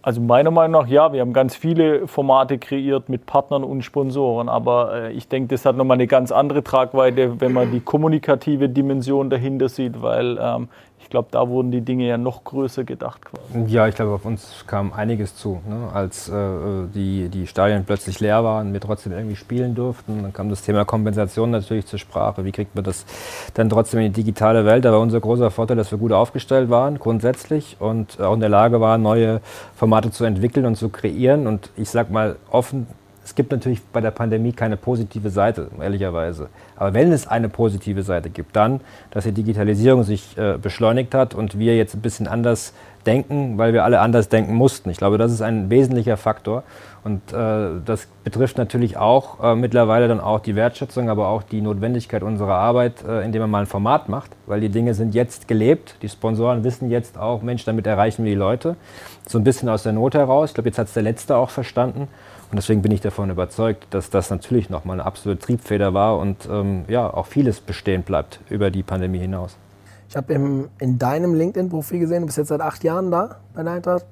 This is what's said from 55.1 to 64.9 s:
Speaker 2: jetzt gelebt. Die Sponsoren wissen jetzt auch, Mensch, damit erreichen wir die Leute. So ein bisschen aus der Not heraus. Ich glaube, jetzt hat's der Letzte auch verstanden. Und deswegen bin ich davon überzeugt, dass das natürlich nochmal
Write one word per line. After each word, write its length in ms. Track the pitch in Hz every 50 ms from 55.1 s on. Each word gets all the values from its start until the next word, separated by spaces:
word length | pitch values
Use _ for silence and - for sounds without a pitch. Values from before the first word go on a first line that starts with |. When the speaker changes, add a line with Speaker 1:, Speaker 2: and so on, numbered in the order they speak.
| 101
Speaker 2:
jetzt 320 | 117 123 123 - - -
gelebt. 500 | - 117 110 107 123 156 160 - - - - -
Die 60 | 107
Sponsoren 560 | - - - 113 110 107 117 120 123 117 110
wissen 260 | 127 120 - 135 123
jetzt 260 | 117 120 117 - -
auch, 260 | - - 110 120 113 107
Mensch, 220 | 117 123 117 -
damit 220 | - 110 113 98
erreichen 380 | 110 107 98 104 110 107 - 113
wir 80 | 107 101
die 60 | 98
Leute. 380 | 98 95 113 123 - 165 170 - - - - - - - - - _ -
So 100 | - 120
ein 60 | 104
bisschen 240 | 127 131 - - 120
aus 160 | 110 104 -
der 80 | 117 107
Not 220 | 110 120 135 123
heraus. 360 | 151 143 131 131 143 156 147
Ich 40 | -
glaube, 160 | - 110 120
jetzt 80 | 104 -
hat's 160 | 113 104 -
der 100 | 117 107
Letzte 320 | 110 117 - - - 143
auch 140 | 120 127 123
verstanden. 580 | - - 123 - - 123 120 127 - 123 143 135 - - - - - - - -
Und 60 | -
deswegen 260 | 104 98 - 110 107 95
bin 80 | 107
ich 100 | 107 95
davon 300 | - 107 - - 101 98
überzeugt, 560 | 92 85 90 90 - - 113 113 107 - - -
dass 200 | - 98 87 -
das 180 | - 98 92 -
natürlich 420 | 101 87 - - 127 120 98 92
nochmal 280 | 92 76 76 92